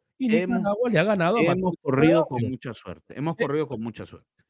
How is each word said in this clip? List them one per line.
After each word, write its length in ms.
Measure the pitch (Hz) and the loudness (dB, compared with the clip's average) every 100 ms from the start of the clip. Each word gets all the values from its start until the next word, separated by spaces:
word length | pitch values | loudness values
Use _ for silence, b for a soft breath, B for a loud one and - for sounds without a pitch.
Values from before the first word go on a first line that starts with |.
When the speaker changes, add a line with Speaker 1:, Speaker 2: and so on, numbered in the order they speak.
| _ - | _ -6
Speaker 1:
y 180 | 262 | 0
Speaker 2:
hemos, 220 | 220 180 240 | 2 2 0
Speaker 1:
Nicaragua 320 | 202 208 247 | 0 0 0
le 80 | 202 | 2
ha 60 | |
ganado 320 | 185 208 170 226 | 2 2 2 2
a 40 | |
Speaker 2:
hemos 160 | 165 180 | 2 2
Speaker 1:
más 160 | 185 - | -2 -4
Speaker 2:
corrido 220 | 147 131 156 165 | -2 4 6 4
Speaker 1:
equipos 40 | |
de 40 | 156 | 2
Speaker 2:
con 80 | 127 | -2
Speaker 1:
barrio. 120 | 117 | -4
Speaker 2:
mucha 240 | 127 123 | -4 -10
suerte, 460 | 113 - 80 - - | -12 -14 -16 -16 -8
hemos 160 | 151 160 | -6 -4
Speaker 1:
Eh, 40 | |
Speaker 2:
corrido 240 | 151 147 147 | -2 -2 -4
con 140 | 123 | -6
mucha 240 | 117 110 92 | -8 -10 -14
suerte. 220 | 90 _ _ _ | -18 _ _ _